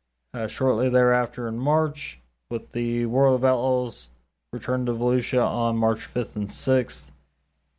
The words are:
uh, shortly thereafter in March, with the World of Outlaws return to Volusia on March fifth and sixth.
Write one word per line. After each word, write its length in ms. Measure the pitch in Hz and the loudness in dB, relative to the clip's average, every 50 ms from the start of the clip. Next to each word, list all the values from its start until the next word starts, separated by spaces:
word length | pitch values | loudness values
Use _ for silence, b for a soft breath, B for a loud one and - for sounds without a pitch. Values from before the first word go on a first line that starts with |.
| _ _ _ _ _ _ - | _ _ _ _ _ _ -8
uh, 140 | 123 110 107 | -6 -6 -4
shortly 400 | - - 131 131 120 107 127 127 | -4 0 0 2 2 2 2 2
thereafter 580 | 123 127 123 123 123 123 123 113 - - 120 | 4 4 4 4 4 2 0 -2 -4 -8 -6
in 100 | 117 113 | -6 -4
March, 640 | 117 127 143 151 160 160 151 139 - - - - - _ _ _ _ _ - | -4 -2 0 2 2 0 0 -4 -8 -10 -12 -12 -16 _ _ _ _ _ -8
with 220 | 117 113 113 - | -8 -8 -8 -6
the 340 | - 120 120 117 120 120 120 | -6 -4 -2 -2 0 0 -2
World 300 | 117 117 131 139 135 131 | 0 2 4 4 4 4
of 80 | 127 123 | 4 4
Outlaws 640 | 131 131 123 123 131 127 127 127 120 - - - - - _ _ _ _ _ _ - | 2 2 2 2 0 0 0 0 -2 -6 -8 -10 -10 -14 _ _ _ _ _ _ -12
return 340 | - 123 - - 127 127 127 | -10 -8 -4 -2 -2 -2 0
to 60 | 123 | -2
Volusia 540 | 120 117 120 123 127 127 120 - - 127 120 | -2 0 0 2 2 2 0 0 0 0 0
on 300 | 92 82 117 117 117 117 | 2 0 0 0 0 2
March 280 | 113 113 113 113 110 - | 2 2 2 0 0 -4
fifth 300 | - - 123 117 - - | -8 -4 -4 -4 -4 -4
and 160 | 110 104 98 | -6 -6 -4
sixth. 640 | - - - - - - 120 - - - - - - _ _ _ _ _ _ _ _ _ _ _ _ | -4 -4 0 2 2 2 2 -2 -6 -8 -8 -10 -16 _ _ _ _ _ _ _ _ _ _ _ _